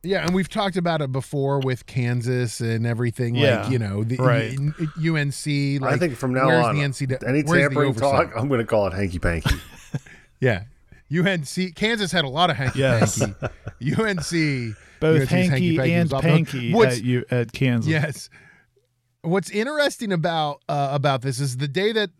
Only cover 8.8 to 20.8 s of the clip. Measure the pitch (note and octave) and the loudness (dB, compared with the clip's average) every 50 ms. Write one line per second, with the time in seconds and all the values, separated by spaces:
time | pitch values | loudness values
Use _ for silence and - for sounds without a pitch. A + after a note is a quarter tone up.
8.8 | G2+ F#2+ E2+ G2 G2+ F#2+ F2 E2+ - F2 E2+ D#2+ - - - - - - - - | 2 2 0 -2 -2 -2 -4 -2 -2 -2 -2 0 0 0 -2 -2 -4 -16 -20 -20
9.8 | - - - C#3+ - - - - _ _ _ _ C3 B2+ A2 F2+ G#2 - - _ | -18 -10 -10 -10 -10 -10 -20 -20 _ _ _ _ 0 0 0 0 -6 -12 -20 _
10.8 | _ _ - - _ _ C#3+ F3 F3 G3 F#3+ E3+ C#3+ - - F3+ F#3 F#3 E3 - | _ _ -20 -20 _ _ 0 0 2 2 0 -2 -4 -6 -4 -4 -6 -6 -4 -4
11.8 | G#3 G#3+ A#3 G#3+ G3+ D#3+ F3 F3+ D3+ C3+ B2 D#3 F3+ F3 C#3+ G#2 C3+ B2+ - C3 | -2 -2 0 -2 -2 -2 0 -2 -2 -2 0 0 2 2 2 0 -2 -2 0 2
12.8 | C3+ C3 B2 A2 A2+ - - A#2 - G#2 G2 - - - - - - - - - | 2 2 4 2 2 0 0 -2 -2 -2 -4 -8 -8 -10 -10 -10 -16 -16 -14 -6
13.8 | - D3 - - A3 G#3+ G3 E3+ C#3 - E3+ E3 D#3 D3+ C#3 C3 A#2+ A2+ G#2 - | -4 -2 0 0 0 0 -2 -4 -4 -2 -2 0 0 0 0 -4 -4 -8 -10 -12
14.8 | - - - - D3+ D#3 D#3+ D#3 C3+ B2+ E3 F3+ F#3 F3+ C#3 C3 F3+ F3 D#3+ D#3 | -18 -20 -8 -2 2 4 4 4 4 2 2 2 2 2 2 2 2 2 2 2
15.8 | C3 D3+ E3+ F3 E3+ D#3 C3+ C3+ D3+ E3 D3+ D#3 D#3+ - - C3 B2 A#2 F3+ A#3 | 2 2 2 2 2 0 0 0 2 4 4 4 2 0 -4 -4 -2 0 4 4
16.8 | A3 D#3 B2 B2 G2+ B2 B2 B2 - - B2+ B2 A#2+ A2+ - - C#3 C3 A#2+ A#2 | 4 4 4 0 0 0 0 0 0 0 -2 -2 -2 -2 -2 0 0 2 2 0
17.8 | A2 D3 D#3+ D#3 D3+ D#3 C3+ - - - - - - - - _ _ _ _ _ | 0 0 0 0 0 -2 -6 -10 -16 -20 -20 -20 -20 -20 -20 _ _ _ _ _
18.8 | _ _ _ _ _ _ _ _ - E3 F3 G3 F3 - - G#3 A3 C4+ D4+ D4+ | _ _ _ _ _ _ _ _ -4 0 0 0 -2 -2 -2 -2 -2 -2 0 0
19.8 | D4 C#4 - - A#3 G3+ F#3+ E3+ D#3 F3 E3 D#3+ D3+ D3 C#3+ - _ - D3 C#3+ | 0 0 0 -4 -4 -2 0 0 0 0 0 0 -2 -2 -4 -8 _ -4 -2 -2